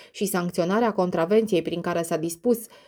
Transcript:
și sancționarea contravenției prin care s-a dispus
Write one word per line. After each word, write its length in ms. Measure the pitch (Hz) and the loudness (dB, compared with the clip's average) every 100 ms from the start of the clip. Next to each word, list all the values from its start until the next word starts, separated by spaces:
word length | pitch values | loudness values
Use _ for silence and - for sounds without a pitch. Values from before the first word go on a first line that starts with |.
| - | -20
și 140 | - 190 | -6 -2
sancționarea 680 | 185 175 180 170 208 233 | -2 -2 -2 0 2 2
contravenției 680 | 196 180 180 165 214 220 170 | 0 0 0 2 2 4 0
prin 200 | 165 170 | 0 -4
care 200 | 175 170 | -2 -2
s-a 160 | 170 160 | -2 -4
dispus 400 | 165 - 247 226 - - | -4 -2 0 0 -4 -20